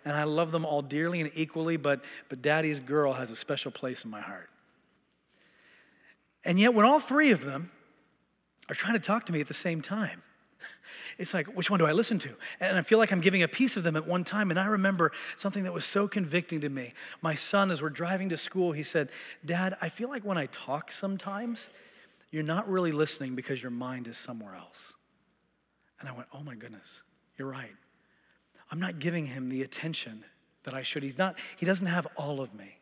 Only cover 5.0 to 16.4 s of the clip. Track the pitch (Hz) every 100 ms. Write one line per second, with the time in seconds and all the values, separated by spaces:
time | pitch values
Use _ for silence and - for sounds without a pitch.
5 | _ _ _ _ _ _ _ - _ _
6 | - _ _ _ 170 180 226 226 220 294
7 | - 277 302 175 135 135 175 - _ _
8 | _ _ _ _ _ _ - - 190 226
9 | 175 220 - 160 147 - 180 165 - 208
10 | 196 - - _ _ _ - - - -
11 | - - 175 180 151 180 170 196 156 165
12 | 226 202 139 - - - 185 190 143 196
13 | 226 190 170 185 165 - 262 208 170 156
14 | 156 180 175 208 202 170 196 208 196 185
15 | 165 - - - 196 202 185 175 - 202
16 | 202 214 160 170